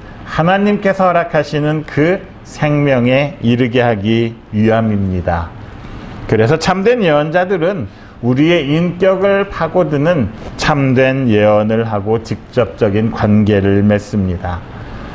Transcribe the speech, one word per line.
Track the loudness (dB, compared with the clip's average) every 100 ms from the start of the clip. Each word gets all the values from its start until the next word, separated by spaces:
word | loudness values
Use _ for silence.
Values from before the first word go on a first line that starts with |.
| -16 -18 -10
하나님께서 | -2 0 2 2 0 0 0 2
허락하시는 | 2 0 -2 -2 -2 -2 -2 -4
그 | 0 0 0 -4 -20
생명에 | -16 -4 -2 2 2 2 2 2 0 -2
이르게 | 0 2 2 2
하기 | 2 0 0 0 0 -6 -6
위함입니다. | 0 2 2 2 0 -2 -2 -2 -2 -4 -10 -16 -16 -16 -14 -14 -10 -2
그래서 | 2 2 2
참된 | 0 0 2 2
예언자들은 | 2 2 2 0 0 0 -2 -2 -6 -12 -20 -6
우리의 | -2 2 2 2 2
인격을 | 0 0 0 0 2 2 0 -2
파고드는 | -4 -2 0 0 0 2 0 -2 -6 -14 -4
참된 | 0 0 2 4 2 2 2
예언을 | 4 4 4 2 0 -2
하고 | -4 -2 -2
직접적인 | -4 -10 -6 -2 -2 0 0 2 -2
관계를 | 0 2 4 4 2 4 2
맺습니다. | 4 2 0 -2 -2 -4 -6 -8 -10 -14 -14 -14 -14